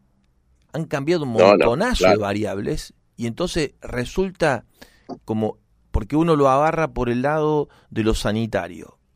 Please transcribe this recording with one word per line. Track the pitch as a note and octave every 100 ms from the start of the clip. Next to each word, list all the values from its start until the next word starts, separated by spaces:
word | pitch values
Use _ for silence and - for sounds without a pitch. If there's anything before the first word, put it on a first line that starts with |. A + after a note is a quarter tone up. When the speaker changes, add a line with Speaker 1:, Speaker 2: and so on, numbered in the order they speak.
| _ _ _ _ _ _ _
Speaker 1:
han | C#3+
cambiado | D#3+ C#3+ C#3+ F3
un | C#3
Speaker 2:
No, | A2+ G2 G2
no, | D2+
Speaker 1:
montonazo | C3 B3 -
Speaker 2:
claro. | F#2 G#2+
Speaker 1:
de |
variables, | G2+ G#2 G2+ G2 C3 D3+ - _ _ -
y | A#2
entonces | A2+ F3 F3 C#3+ _
resulta | A#2 B2 B2 - F#3+ F3 D#3+ A#2+ - _ - _ - -
como, | - A2 G#2+ - _ _ _
porque | - G2+ D3
uno | E3+ D3+
lo | C#3
agarra | C3+ D#3 D#3+ D3+
por | A#2+ A#2+
el | A#2+
lado | C3+ D#3 D3+ D3+ - _ -
de | A2
lo | A2
sanitario, | - A#2 G#2+ A2+ G2 F2 E2 - - _